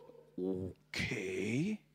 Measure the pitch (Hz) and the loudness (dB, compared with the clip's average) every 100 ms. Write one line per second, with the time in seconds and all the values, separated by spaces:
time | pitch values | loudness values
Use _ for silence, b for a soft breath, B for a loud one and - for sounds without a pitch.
0 | - - - - 92 92 95 - - - | -18 -20 -14 -2 0 2 -2 -6 -8 -2
1 | - - 95 92 101 123 185 214 - | 0 0 -2 0 2 4 2 0 -4